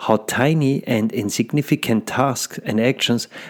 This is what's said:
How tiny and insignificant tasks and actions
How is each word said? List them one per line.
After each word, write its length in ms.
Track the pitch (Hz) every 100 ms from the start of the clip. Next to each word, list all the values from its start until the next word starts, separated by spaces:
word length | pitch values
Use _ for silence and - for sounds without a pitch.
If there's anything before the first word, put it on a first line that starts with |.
| -
How 120 | 110
tiny 680 | - - 135 160 135 139 -
and 240 | 117 110
insignificant 960 | - 101 - 110 147 143 156 - 110 -
tasks 500 | - 135 120 - -
and 180 | - 107
actions 460 | 120 131 - 117 - -